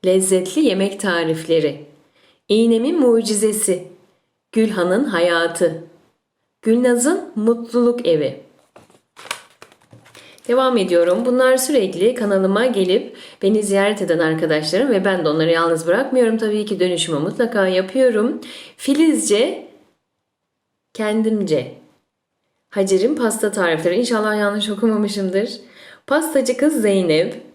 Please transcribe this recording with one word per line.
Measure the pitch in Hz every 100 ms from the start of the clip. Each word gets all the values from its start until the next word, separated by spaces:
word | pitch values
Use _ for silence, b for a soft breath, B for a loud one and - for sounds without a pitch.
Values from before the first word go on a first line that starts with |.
| 185
Lezzetli | 190 185 185 180 - 294
Yemek | 190 196 -
Tarifleri, | 208 175 160 160 160 165 156 139 147 _ b b b b b
İğnemin | 214 233 226 254 349
Mucizesi, | 254 226 214 208 214 214 - 180 - - _ _ _ _ _
Gülhan'ın | 220 220 185 175 190
Hayatı, | 277 185 175 170 165 165 170 160 - _ _ _ _ _ _ _
Gülnaz'ın | - 233 247 240 247 359 - 220
Mutluluk | 220 233 233 240 240 240 -
Evi. | 160 135 131 - _ _ - - _ _ _ - - - _ - _ _ - _ B B B -
Devam | 240 262 247
ediyorum. | 180 175 170 190 240
Bunlar | 247 254 262
sürekli | 254 285 190 170 202 247
kanalıma | 208 196 190 196 254
gelip | 202 185 196 - B B B
beni | 196 214
ziyaret | 202 196 202 208
eden | 175 165
arkadaşlarım | 160 160 160 156 156 185 277
ve | 208 190
ben | 185 156
de |
onları | 151 160
yalnız | 165 165 165 165
bırakmıyorum. | 190 269 254 233 220
Tabii | 220 214 208
ki | 190
dönüşümü | 185 170 165 151
mutlaka | 160 - 233 233 185
yapıyorum. | 185 190 262 254 214 226 - B B B B
Filizce, | - 285 320 247 214 202 285 - - - _ _ _ _ _ _ _ _ _ _ _
Kendimce, | - 214 214 220 214 190 151 120 - _ _ _ _ _ _ _ _ _
Hacer'in | - 190 190 220 302
pasta | 233 214 208
tarifleri. | 208 175 160 165 185
İnşallah | 240 226 214 214
yanlış | 208 208 208
okumamışımdır. | 202 226 214 208 208 190 190 233 - B B B B -
Pastacı | 285 330 302 233 247
Kız | 294 294
Zeynep | 214 196 180 156 196 - -